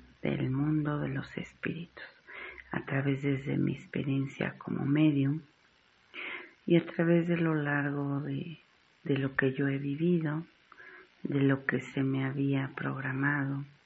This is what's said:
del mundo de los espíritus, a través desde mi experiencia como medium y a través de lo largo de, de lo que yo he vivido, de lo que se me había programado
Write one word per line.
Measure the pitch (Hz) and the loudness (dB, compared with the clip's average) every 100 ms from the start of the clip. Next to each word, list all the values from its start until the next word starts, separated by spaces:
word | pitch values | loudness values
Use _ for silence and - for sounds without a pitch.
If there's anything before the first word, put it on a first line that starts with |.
| - - | -20 -6
del | - 143 131 | -2 0 0
mundo | 131 147 156 151 147 | 0 2 2 0 -2
de | 147 | -2
los | 139 135 - | -4 -6 -10
espíritus, | 170 - - - 170 - - - - - - - - | -10 -8 -8 -6 -10 -14 -18 -18 -20 -16 -16 -16 -8
a | - - | -8 -2
través | 135 139 135 | 0 0 0
desde | 139 135 135 139 | 0 -2 0 0
mi | 92 | 0
experiencia | - - - - 135 135 - - - | 0 -4 -4 0 0 -2 -2 -4 -4
como | - - 135 | -6 -4 2
medium | 147 156 139 135 151 - _ _ _ _ _ _ - - - - - | 6 6 6 2 0 -6 _ _ _ _ _ _ -12 -10 -10 -14 -14
y | - 170 | 4 4
a | - | 4
través | - 165 170 170 | 0 4 4 4
de | 170 | 2
lo | 165 | 2
largo | 156 143 143 143 143 143 139 | 2 0 0 0 0 -2 -2
de, | 143 139 170 160 _ _ _ _ | -2 -6 -6 -12 _ _ _ _
de | - 135 | -2 0
lo | 135 - | 0 2
que | 135 | 0
yo | 135 139 | 2 0
he | 139 | 0
vivido, | 143 139 170 175 156 151 170 _ _ - - - - _ | -2 0 4 4 2 -2 -6 _ _ -20 -20 -20 -20 _
de | - 139 | -2 4
lo | 139 135 135 | 4 4 2
que | 127 | -2
se | - - | -2 -2
me | 135 135 | 0 0
había | 135 139 139 139 135 | -2 0 2 2 0
programado | - 139 135 135 135 139 147 139 139 143 - | -4 -4 -4 -4 0 2 2 0 -2 -6 -14